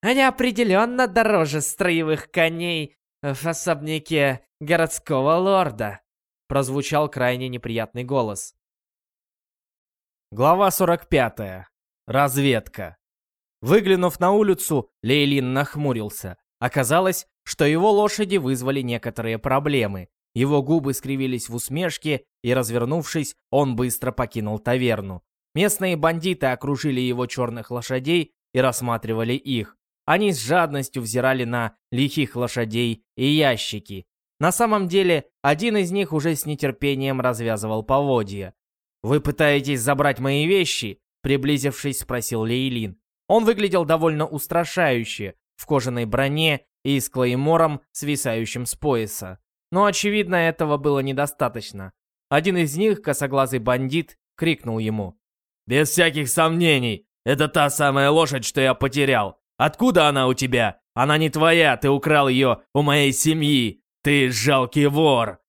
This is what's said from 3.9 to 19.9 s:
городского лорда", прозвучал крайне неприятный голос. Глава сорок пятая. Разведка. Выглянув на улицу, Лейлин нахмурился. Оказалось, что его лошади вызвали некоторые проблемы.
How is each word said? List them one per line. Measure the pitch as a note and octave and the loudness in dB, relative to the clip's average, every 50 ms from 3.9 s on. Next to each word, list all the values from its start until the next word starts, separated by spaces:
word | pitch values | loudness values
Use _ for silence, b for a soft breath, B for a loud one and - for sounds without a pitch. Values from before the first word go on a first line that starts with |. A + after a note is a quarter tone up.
| D#3 D#3+ D3+ - E3 D3+ C#3+ C#3 C3 B2+ _ _ _ _ | -6 -6 -4 -2 0 2 2 2 0 -2 _ _ _ _
городского | D#3 D3 E3+ E3 E3 D#3+ - - _ - D#3 C3 C3 C#3+ D#3+ | -4 0 0 2 2 0 -2 -8 _ -2 -2 0 2 2 2
лорда", | E3+ F#3 F#3+ G3 F#3+ F3+ D3+ A#2 G#2+ A2+ G#2 G2+ - _ _ _ _ _ _ _ _ _ | 2 2 2 2 2 2 0 -2 -6 -8 -8 -8 -12 _ _ _ _ _ _ _ _ _
прозвучал | _ C3+ C#3 C#3 B2+ C3 C#3 C#3 - D#3 D3 D3+ D3 | _ -2 -2 0 0 -2 -4 -4 0 0 0 0 0
крайне | - C3+ B2+ B2 B2+ B2+ B2+ C3 | -2 -2 0 0 0 -2 -4 -8
неприятный | B2 B2 - B2 A2+ A2+ A2 G#2+ _ A#2+ B2 | -8 -8 -8 -6 -4 -4 -4 -6 _ -10 -8
голос. | B2 C#3 C3+ A#2+ G#2+ G2+ G2 - - _ _ _ _ _ _ _ _ _ _ _ _ _ _ _ _ _ _ _ _ _ _ _ _ _ _ _ _ _ _ _ _ _ _ _ _ | -2 -2 0 0 -2 -4 -8 -10 -14 _ _ _ _ _ _ _ _ _ _ _ _ _ _ _ _ _ _ _ _ _ _ _ _ _ _ _ _ _ _ _ _ _ _ _ _
Глава | - G#2 B2 D3 E3+ F#3 G3+ F#3+ | -6 0 2 2 4 4 4 2
сорок | F3+ - F#3+ E3+ E3+ E3+ - _ | 2 2 2 2 0 0 -2 _
пятая. | - D3 B2+ A2+ - - A2 G2 F#2 F#2 F#2+ - _ _ _ _ _ _ _ | 0 2 2 0 -2 -8 -12 -10 -10 -14 -18 -20 _ _ _ _ _ _ _
Разведка. | - A#2+ C3+ C#3+ C#3+ B2 C#3 C#3 C#3 B2 A2+ G#2 - _ - G2 E2+ F2+ _ _ _ _ _ _ _ _ _ _ _ _ _ | -4 0 0 2 2 2 2 2 2 2 0 -2 -6 _ -12 -12 -12 -14 _ _ _ _ _ _ _ _ _ _ _ _ _
Выглянув | - A#2 D#3+ A3+ G3+ F#3 F#3+ F3+ F3+ F3+ - - | -2 2 2 2 4 4 2 2 2 -2 -2 0
на | F3 F3+ | 0 2
улицу, | G3 G#3 G#3+ G3+ F#3 - - - D#3+ C#3+ A#2 _ _ _ - | 4 2 2 2 0 -2 0 -2 -2 -2 -2 _ _ _ -2
Лейлин | A2+ C3 D3 C#3+ C#3 C#3+ C#3 B2+ B2+ B2+ | 0 2 2 2 2 2 0 0 -2 -2
нахмурился. | C3+ C#3+ C#3 - D3 D3 C#3+ B2+ A2+ G#2+ G#2 - - - G2 F2+ _ _ _ _ _ | -2 -2 -4 -4 -6 -4 -2 -2 -4 -6 -8 -10 -12 -14 -14 -14 _ _ _ _ _
Оказалось, | - B2 - C#3+ C3 A2+ C#3+ E3 F#3 F#3+ F3+ - - _ _ _ _ | -6 -4 -2 -2 0 2 2 2 2 2 -2 -2 -8 _ _ _ _
что | - - _ D#3+ | -12 -2 _ 2
его | C#3+ D3+ D#3+ F3+ G#3+ | 2 4 4 4 4
лошади | G#3+ G3+ G#3+ G#3 G#3 - G#3+ F#3 F#3+ | 4 4 4 2 0 -2 -4 0 0
вызвали | G3 D3 B2+ C3+ B2 B2 C3 C#3 C#3 B2+ | -2 0 0 -2 -2 -2 -2 -2 -2 -2
некоторые | B2 A#2+ A#2 - A#2 A2 - A2+ A2+ A2+ A2 | -4 -4 -4 -6 -8 -8 -6 -6 -4 -4 -4
проблемы. | - C#3 C3 C#3 C#3+ D3 C#3+ C3+ A2+ G2+ | -2 0 0 0 0 0 0 0 0 0